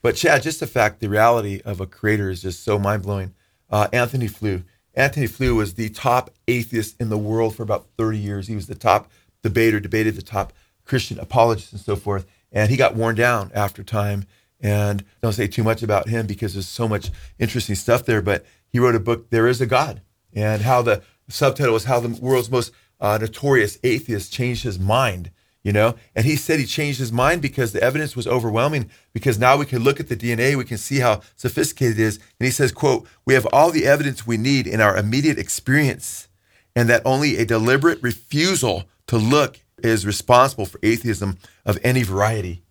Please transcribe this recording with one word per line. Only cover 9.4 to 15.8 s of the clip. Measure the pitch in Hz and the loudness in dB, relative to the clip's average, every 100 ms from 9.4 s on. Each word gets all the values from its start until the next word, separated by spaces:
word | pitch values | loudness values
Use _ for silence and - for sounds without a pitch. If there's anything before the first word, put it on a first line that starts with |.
debater, | 113 104 113 107 | -4 2 2 2
debated | 95 110 110 101 | -2 -2 -2 -4
the | |
top | 95 101 95 _ _ _ | -8 -6 -6 _ _ _
Christian | - 131 - - | -4 -4 -4 -10
apologists | - 127 117 110 - | -4 2 2 2 -6
and | 101 | -14
so | - 101 | -6 -4
forth. | - 98 92 _ _ | -2 -4 -6 _ _
And | - 107 | 0 2
he | 127 | 4
got | 127 113 | 2 2
worn | 113 | -2
down | 110 120 117 98 | 2 2 0 -4
after | 104 101 - | -4 -4 -4
time. | 101 110 104 101 98 _ _ _ | -6 -2 -2 -2 -6 _ _ _
And | 104 104 104 101 - _ | 0 0 0 -2 -6 _
don't | 113 | -4
say | 107 98 | -2 -2
too | - | 0
much | 110 - | 0 0